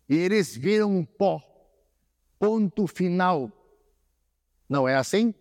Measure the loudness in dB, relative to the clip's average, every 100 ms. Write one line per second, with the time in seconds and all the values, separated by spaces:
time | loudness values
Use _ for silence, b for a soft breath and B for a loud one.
0 | -2 0 2 0 0 -4 0 2 2 0
1 | -4 -2 -2 -2 -8 _ _ _ _ _
2 | _ _ _ _ 0 0 0 -2 -4 -2
3 | -2 0 0 0 -4 -10 _ _ _ _
4 | _ _ _ _ _ _ -4 -2 0 0
5 | 0 0 0 -4